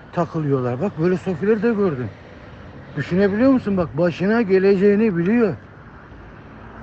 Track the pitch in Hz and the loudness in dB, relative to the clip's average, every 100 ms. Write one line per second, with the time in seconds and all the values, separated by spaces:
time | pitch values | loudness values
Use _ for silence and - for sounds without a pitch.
0 | - - 165 165 151 135 123 123 196 147 | -8 -4 -4 -2 0 0 0 -2 -4 -2
1 | 170 185 - 165 196 220 226 208 196 131 | 0 0 -2 -2 0 2 0 0 0 -2
2 | 113 - - - - - - - - - | -6 -10 -18 -20 -20 -20 -20 -20 -12 -10
3 | - 175 202 208 262 262 208 190 151 131 | -2 0 2 4 4 4 2 -2 -2 0
4 | 175 151 185 226 202 190 196 196 202 202 | 0 0 0 0 2 4 4 4 4 4
5 | 226 170 170 240 214 127 - - - - | 2 0 0 2 0 -2 -12 -20 -20 -20
6 | - - - - - - - - | -20 -20 -20 -20 -20 -20 -20 -18